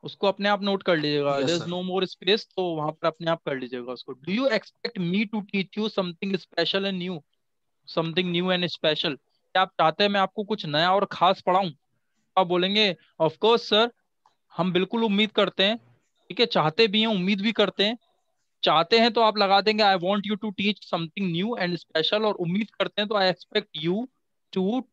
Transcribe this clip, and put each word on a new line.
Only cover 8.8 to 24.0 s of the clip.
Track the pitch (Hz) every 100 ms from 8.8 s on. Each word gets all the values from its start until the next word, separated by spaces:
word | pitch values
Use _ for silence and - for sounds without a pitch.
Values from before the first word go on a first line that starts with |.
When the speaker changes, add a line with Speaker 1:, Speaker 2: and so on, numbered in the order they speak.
| 165 151 175 135
Speaker 1:
क्या | _ _ _ 185
आप | 185
चाहते | - 160 160
हैं | 208
मैं | 202
आपको | 190 -
कुछ | 202 214 185
नया | 147 175
और | 196 196
खास | - 175 190
पढ़ाऊं? | - 185 190 - _ _ _ _ _ -
आप | 185
बोलेंगे, | 180 185 208 214 165 _ _
"Of | 160
course, | 156 214 233 -
sir, | 214 240 _ _ _ _ _ _ -
हम | 180
बिल्कुल | 180 185 233
उम्मीद | 226 196 214
करते | - 190 -
हैं।" | 196 233 _ _ _ _ _
ठीक | 180
है, | 233
चाहते | 208 156 156 226
भी | 208
हैं, | 226
उम्मीद | 208 180 208
भी | 208
करते | 220 196 -
हैं। | 202 240 _ _ _ _ _ _
चाहते | - 156 165 226
हैं | 233
तो | 226
आप | 220 202
लगा | 196 196
देंगे, | 196 214
"I | 208 190
want | 175 208 196
you | 214
to | 220
teach | 190 196 208 -
something | 180 165 - 190 165
new | 208 226
and | 180 175 -
special," | 160 156 208 214
और |
उम्मीद | 190 170 190 220
करते | _ 180 -
हैं | 208
तो, |
"I | 208 185
expect | 180 - 208 208 156
you | 160 196